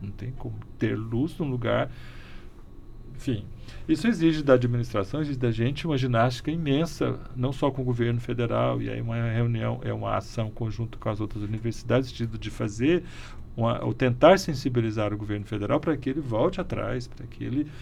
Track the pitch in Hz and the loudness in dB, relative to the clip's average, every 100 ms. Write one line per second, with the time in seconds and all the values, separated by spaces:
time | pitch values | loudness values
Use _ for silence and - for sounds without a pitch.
0 | 101 - 113 - 120 107 - - 110 110 | -10 -8 -10 -8 -8 -10 -12 -2 0 0
1 | 110 113 160 - 151 123 113 113 139 - | -2 0 0 0 -2 0 2 2 0 -4
2 | - - - - - - - - - - | -14 -14 -14 -14 -14 -16 -16 -16 -16 -14
3 | - - - 107 - - - - - 156 | -14 -8 -4 -4 -4 -12 -14 -8 -2 2
4 | 226 190 165 156 139 127 120 120 117 107 | 2 4 4 4 6 6 6 0 0 -2
5 | 98 147 147 131 123 110 120 143 170 139 | -2 -2 -2 0 0 2 0 0 0 0
6 | 127 120 123 127 - 165 151 135 165 - | 2 4 4 2 -2 -2 2 2 2 0
7 | 131 117 - 123 127 139 143 131 127 120 | -2 -2 -6 -2 -2 2 0 0 0 2
8 | 117 117 - 117 117 113 123 117 113 113 | 2 2 -2 -2 0 2 2 2 -2 -4
9 | 117 117 117 113 120 113 113 120 120 110 | -2 -2 0 2 2 2 0 -2 -4 -4
10 | 107 104 - - 107 - 113 104 113 - | -2 -2 -2 -4 -4 -2 -4 -4 -6 -4
11 | 113 104 104 113 104 110 113 110 117 123 | -4 -2 -4 -4 -4 -4 -4 -4 0 0
12 | 131 - 117 110 110 - 113 107 135 175 | 0 -4 -6 -4 -8 -4 -4 0 2 2
13 | - - - - - - 117 120 120 117 | 0 -10 -12 -12 -8 -2 0 0 -2 2
14 | 127 123 156 190 180 135 139 120 113 110 | 2 8 10 10 6 -2 0 2 2 2
15 | 104 104 104 104 101 107 104 139 165 151 | 0 0 -2 -4 -4 -2 0 0 0 -2
16 | 135 139 135 110 160 185 180 - 104 123 | -2 -2 0 2 2 0 -4 -2 -2 -4
17 | 123 - 117 - 117 131 151 - | -6 -10 -12 -8 -4 -2 -4 -6